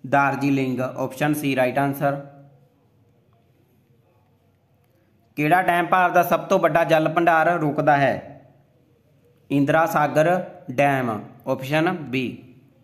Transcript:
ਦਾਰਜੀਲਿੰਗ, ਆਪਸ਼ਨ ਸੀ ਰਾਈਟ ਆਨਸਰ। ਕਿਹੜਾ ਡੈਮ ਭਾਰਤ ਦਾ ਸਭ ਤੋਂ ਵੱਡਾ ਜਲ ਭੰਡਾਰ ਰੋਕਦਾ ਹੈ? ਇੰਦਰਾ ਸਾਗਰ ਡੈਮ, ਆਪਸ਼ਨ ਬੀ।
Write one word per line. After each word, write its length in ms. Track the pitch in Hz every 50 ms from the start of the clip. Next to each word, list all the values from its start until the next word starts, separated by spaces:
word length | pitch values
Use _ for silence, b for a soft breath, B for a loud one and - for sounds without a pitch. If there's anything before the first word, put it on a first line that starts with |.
| - 131
ਦਾਰਜੀਲਿੰਗ, 720 | 127 139 139 135 131 123 131 143 139 135 131 127 127 120
ਆਪਸ਼ਨ 540 | 127 127 - - 135 131 - - 151 147 151
ਸੀ 220 | 147 - 139 135
ਰਾਈਟ 220 | 127 131 139 135 139
ਆਨਸਰ। 480 | 139 139 139 - 151 143 139 143 - - - - - - _ _ _ _ _ _ _ _ _ _ _ _ _ _ _ _ _ _ _ _ _ _ _ _ _ _ _ _ _ _ _ _ _ _ _ _ _ _ _ _ _ _ _ _ _ _ _ _ _ _ _ _ _ _ _ _ _
ਕਿਹੜਾ 260 | - 147 151 170 180
ਡੈਮ 240 | 185 170 170 175 175
ਭਾਰਤ 280 | 156 185 185 180 175 175
ਦਾ 80 | 180
ਸਭ 180 | 175 170 190 160
ਤੋਂ 180 | - - 196 190
ਵੱਡਾ 260 | - 160 151 170 170
ਜਲ 240 | 156 160 156 156 156
ਭੰਡਾਰ 380 | 156 175 170 175 165 160 156
ਰੋਕਦਾ 500 | 170 175 175 156 147 147 151 147 151 147
ਹੈ? 460 | 139 139 131 104 - - - - - - _ _ _ _ _ _ _ _ _ _ _ _ _ _ _ _ _ _ _ _ _
ਇੰਦਰਾ 360 | 143 143 143 139 151 160 165
ਸਾਗਰ 580 | 160 - 160 151 139 127 147 160 170 175 180 180 - - - - -
ਡੈਮ, 500 | 131 120 143 143 139 135 127 120 110 104 104 - - - -
ਆਪਸ਼ਨ 460 | 131 131 131 131 131 147 156 156 175
ਬੀ। 600 | 185 175 147 123 120 131 127 117 - - - - - - _ _ _ _